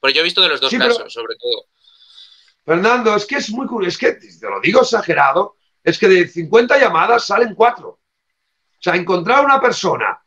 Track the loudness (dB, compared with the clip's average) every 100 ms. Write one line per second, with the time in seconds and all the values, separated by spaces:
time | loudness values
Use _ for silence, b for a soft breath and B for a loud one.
0 | -2 0 0 0 0 0 -2 0 0 -2
1 | -6 -12 -12 -10 -6 -8 -10 _ b b
2 | b b b b b _ -4 0 2 2
3 | 0 -2 -2 -6 -6 -8 -6 -4 -4 -2
4 | -2 -2 -10 _ -10 -4 2 2 2 0
5 | 0 2 2 2 -2 -8 _ _ -4 2
6 | 4 4 2 -4 0 2 4 2 2 2
7 | 2 0 0 0 0 2 2 0 -10 -20
8 | _ _ _ _ _ _ _ _ -2 -2
9 | 0 -2 2 2 4 2 2 0 -2 -2
10 | -4 -6